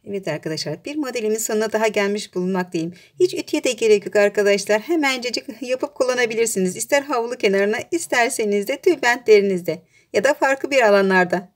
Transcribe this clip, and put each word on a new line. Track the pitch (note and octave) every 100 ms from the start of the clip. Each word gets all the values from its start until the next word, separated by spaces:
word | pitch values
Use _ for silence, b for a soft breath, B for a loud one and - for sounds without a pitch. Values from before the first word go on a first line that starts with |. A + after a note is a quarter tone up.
| -
Evet | G3+ F#3+
arkadaşlar, | D3+ D#3+ D#3 D3 D#3 -
bir | D4+
modelimin | C4 A#3+ G#3+ A3
sonuna | - A3 A3
daha | G#3+ A3
gelmiş | G#3 G3+ G#3 - F3+
bulunmaktayım. | F3+ F#3 F3+ E3 E3+ F3 B _
Hiç | F4+
ütüye | E4+ - D4+
de | C#4+
gerek | A3+ A3+ G#3 F#3
yok | G#3
arkadaşlar. | G3+ G3+ G3+ G3+ G3+ G#3+
Hemencecik | G#3+ E4+ C#4 C4 A#3+ A#3+ - A3
yapıp | B3 B3+ C#4+ -
kullanabilirsiniz. | B3+ B3 A#3+ A3+ A3+ G3 F#3 F3+
İster | - C#4+
havlu | C#4 B3+ A#3 B3
kenarına, | G#3 G3 G3+ A3+ -
isterseniz | E4+ - C4 A#3+ C4+ G#3+ G3+ G3+
de | C#4
tülbentlerinizde | - D#4 A#3 B3 B3 G#3+ G3 F#3 F3 D#3+ b b b
ya | G#3
da | C4
farklı | D4+ C#4 C4+ -
bir | C#4
alanlarda. | A3 G3+ F#3+ F#3+ F3 F3+ -